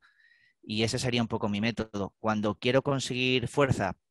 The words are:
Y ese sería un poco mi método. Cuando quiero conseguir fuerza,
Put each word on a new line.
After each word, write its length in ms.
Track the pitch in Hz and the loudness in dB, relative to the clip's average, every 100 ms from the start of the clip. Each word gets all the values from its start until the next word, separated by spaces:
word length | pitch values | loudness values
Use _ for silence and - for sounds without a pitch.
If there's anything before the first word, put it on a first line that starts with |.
| _ _ _ _ _ _ | _ _ _ _ _ _
Y 180 | - 107 | -6 0
ese 160 | 113 127 | 0 0
sería 240 | 131 120 | 0 0
un 60 | 113 | 0
poco 200 | 113 107 | -2 -2
mi 140 | 101 | 0
método. 540 | 110 113 110 101 95 _ | -2 -2 -4 -4 -6 _
Cuando 360 | 110 107 107 101 | -2 0 0 0
quiero 240 | 123 131 | 2 2
conseguir 640 | 143 135 - 123 127 127 120 | 2 -2 -2 -2 0 0 0
fuerza, 480 | - 135 120 98 - _ | 0 2 2 -2 -4 _